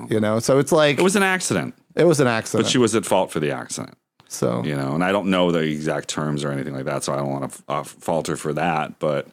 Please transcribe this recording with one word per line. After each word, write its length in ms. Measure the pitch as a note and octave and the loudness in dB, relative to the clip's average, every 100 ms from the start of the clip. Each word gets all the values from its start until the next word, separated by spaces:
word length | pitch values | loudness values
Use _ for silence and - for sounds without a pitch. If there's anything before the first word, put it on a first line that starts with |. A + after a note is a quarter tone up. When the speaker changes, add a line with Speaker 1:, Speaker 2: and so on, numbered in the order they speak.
Speaker 1:
that, 80 | A#2+ | -2
you 100 | A2 | 0
know? 180 | G#2+ A2 | 2 2
So 180 | - C3+ | 2 2
it's 140 | C#3 | 4
like 280 | D#3+ D3+ C#3+ | 4 4 4
Speaker 2:
It 40 | |
was 140 | F3+ G3+ | 2 2
an 60 | |
accident. 500 | F#3+ F#3 - F#2 C2 - _ - | 2 0 -2 -2 -4 -10 _ 2
Speaker 1:
It 80 | E3+ | 4
was 160 | C#3+ | 6
an 60 | B2+ | 4
accident. 360 | A2+ - A2+ A2 | 2 0 0 2
Speaker 2:
But 60 | |
she 60 | C3 | 4
was 180 | A2+ A2+ | 4 2
at 100 | F#2 | 2
fault 240 | G2 F#2 | 2 2
for 120 | E2+ | -2
the 100 | D2+ | -2
accident. 460 | B1+ A#1 - A#1 - _ _ - | -4 -8 -10 -10 -16 _ _ -16
Speaker 1:
So 340 | - - A#1+ | -4 -2 0
Speaker 2:
You 140 | C#2+ C#2+ | -2 -4
know, 180 | C2+ D#2 | -2 0
and 80 | |
I 80 | F2+ | 0
don't 160 | G2+ F#2+ | 0 2
know 240 | F#2 F2+ | 2 2
the 80 | E2+ | 2
exact 480 | D#2 D2+ D2+ D2 - | 0 -2 -4 -4 -6
terms 380 | - D2+ D2 C#2+ | -4 -4 -2 -4
or 40 | |
anything 220 | C#2+ C2 | -4 -6
like 120 | C2+ C2+ | -6 -6
that, 180 | C#2 | -4
so 80 | - | -4
I 60 | C#3 | -4
don't 120 | C#3 | -4
wanna 160 | C#2 C2+ | -4 -8
f-, 140 | - - | -10 -6
uh, 160 | D2 | -6
fault 440 | - - - E2 D2 | -6 -8 -4 -2 -2
her 100 | D2+ | -4
for 160 | D#2 | -4
that, 460 | D2+ E2+ D#2 D2 - | -2 -2 -2 -4 -4
but, 280 | D#2 C#2+ - | -2 -2 -4